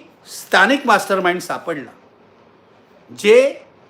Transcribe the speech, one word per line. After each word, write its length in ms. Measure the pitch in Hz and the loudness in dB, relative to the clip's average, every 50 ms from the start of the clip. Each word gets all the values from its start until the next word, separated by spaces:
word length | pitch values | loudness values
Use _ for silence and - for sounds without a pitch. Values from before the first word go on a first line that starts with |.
| - - _ _ _ | -12 -20 _ _ _
स्थानिक 540 | - - - - - - 185 190 220 277 277 277 | -20 -20 -18 -8 -2 2 2 2 2 2 0 0
मास्टरमाइंड 560 | 233 214 190 196 - 196 185 180 175 175 180 | 0 0 0 0 -2 -4 -2 -2 -2 -2 -4
सापडला, 500 | 170 - 139 123 - 170 165 147 120 107 - _ _ _ _ _ _ _ _ _ _ _ _ _ _ _ _ _ _ _ _ _ _ - 123 - | -6 -8 -10 -10 -8 -10 -10 -10 -12 -18 -20 _ _ _ _ _ _ _ _ _ _ _ _ _ _ _ _ _ _ _ _ _ _ -20 -12 -4
जे 420 | - 208 226 247 262 285 349 - - _ _ _ _ | 2 4 4 4 4 2 -2 -8 -20 _ _ _ _